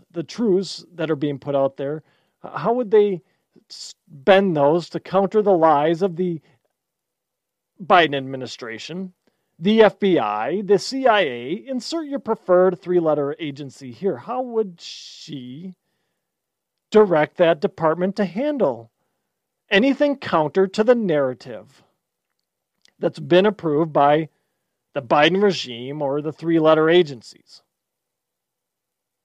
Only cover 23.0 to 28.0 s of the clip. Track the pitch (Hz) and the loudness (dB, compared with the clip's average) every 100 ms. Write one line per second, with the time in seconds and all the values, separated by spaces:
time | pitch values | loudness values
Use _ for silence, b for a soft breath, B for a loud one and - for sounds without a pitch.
23 | 170 165 143 175 208 202 165 147 165 151 | -6 -6 0 2 4 0 -2 -2 0 2
24 | 143 151 156 _ _ _ _ _ _ 147 | 4 2 -2 _ _ _ _ _ _ -10
25 | 120 156 156 185 208 143 127 120 127 147 | 0 2 4 2 0 -2 -6 -12 -10 -6
26 | 143 143 151 - 160 165 156 156 160 175 | -4 -4 -6 -8 -2 2 4 4 4 4
27 | 156 120 - - _ - _ _ _ _ | 2 -4 -18 -20 _ -20 _ _ _ _